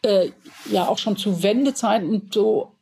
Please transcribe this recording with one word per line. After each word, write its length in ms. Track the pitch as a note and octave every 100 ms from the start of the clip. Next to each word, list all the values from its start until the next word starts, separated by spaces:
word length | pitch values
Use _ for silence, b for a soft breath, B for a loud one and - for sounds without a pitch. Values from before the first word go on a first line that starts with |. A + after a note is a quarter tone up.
äh, 280 | A3+ G3 F3+ - - - -
ja 180 | G#3 F3+
auch 100 | G3+
schon 180 | - G3
zu 260 | G#3+ F3
Wendezeiten 680 | G3 A3+ C#4 C4 A3+ G#3+ E3+
und 240 | G#3+ -
so 380 | G#3+ G#3+ F#3+ - _